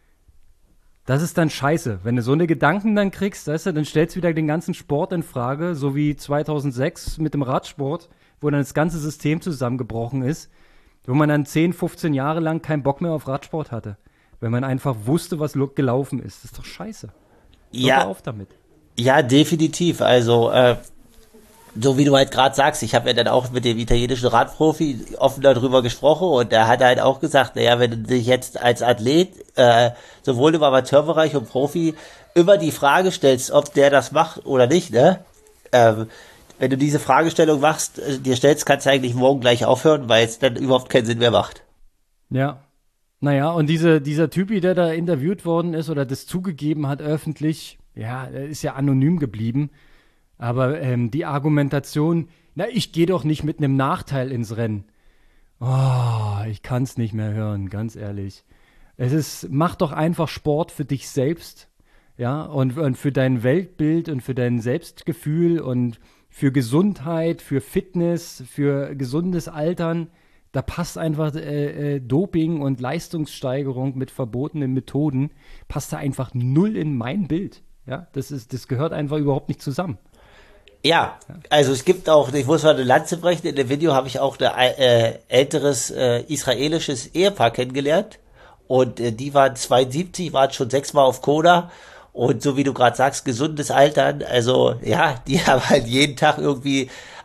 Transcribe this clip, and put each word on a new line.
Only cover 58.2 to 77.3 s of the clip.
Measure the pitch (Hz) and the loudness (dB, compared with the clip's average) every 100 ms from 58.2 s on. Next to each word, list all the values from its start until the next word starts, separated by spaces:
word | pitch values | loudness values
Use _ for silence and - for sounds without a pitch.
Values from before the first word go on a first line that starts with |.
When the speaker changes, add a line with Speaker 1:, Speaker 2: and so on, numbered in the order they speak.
| 98 - _ _ _ _ _ - | -12 -14 _ _ _ _ _ -6
Speaker 1:
Es | 123 | -2
ist, | 156 139 - - | -2 -4 -10 -6
mach | 135 170 - | -2 -2 -2
doch | 165 | -4
einfach | 156 160 170 156 | -2 -2 -2 -4
Sport | - - 147 175 | -4 -4 -2 -4
für | - 139 | -8 -6
dich | 139 - | -6 -6
selbst, | - 131 165 - - _ _ _ _ _ - | -4 -2 -4 -10 -20 _ _ _ _ _ -8
ja, | 123 147 | -6 -6
und, | 160 151 131 127 | -6 -2 -2 0
und | 147 123 | -4 -2
für | 143 | -2
dein | 135 131 127 | 0 0 0
Weltbild | 120 156 185 - 151 165 165 | 0 0 -2 -4 0 0 -2
und | 139 | -8
für | - 127 | -6 -4
dein | 123 120 | -2 -2
Selbstgefühl | 113 151 - - - 151 151 156 170 165 | -2 -6 -6 -12 -10 -8 -4 0 0 0
und | - 127 123 113 _ _ _ | -2 -2 -2 -6 _ _ _
für | - 139 | -2 0
Gesundheit, | 131 117 143 202 185 147 165 165 165 | 0 0 0 0 -2 -6 -4 -2 -4
für | - 139 | -6 -6
Fitness, | - 190 196 175 170 170 170 - 127 | -4 -6 -6 -4 -2 -2 -8 -18 -16
für | - 143 139 143 143 | -4 -2 -2 -6 -8
gesundes | 127 143 180 175 - | -6 -4 -4 -6 -8
Altern. | 156 156 180 165 170 165 _ _ _ _ | -6 -6 -4 -4 -4 -8 _ _ _ _
Da | 135 | -8
passt | - - 175 180 | -6 -8 -8 -6
einfach, | 165 151 156 143 | -6 -2 -4 -4
äh, | 156 147 143 - 147 143 | -8 -6 -6 -6 -6 -6
äh, | |
Doping | 120 135 190 165 160 165 | -2 -2 0 -2 -2 -2
und | 139 127 | -4 -4
Leistungssteigerung | 123 165 - 170 151 - 135 131 135 127 135 131 | -4 -6 -8 -8 -8 -8 -6 -4 -6 -6 -6 -6
mit | 131 | -8
verbotenen | - 127 120 147 156 135 | -8 -8 -6 -6 -4 -4
Methoden, | 131 - 139 151 131 147 - - - - | -4 -4 -2 -2 -2 -4 -6 -20 -20 -12
passt | 127 - | -10 -8
da | 156 | -6
einfach | 139 131 127 | -6 -6 -6
null | 123 123 139 208 208 | -4 0 2 0 -2
in | 156 135 | -4 -4
mein | 113 180 | -4 -4
Bild. | 165 | -2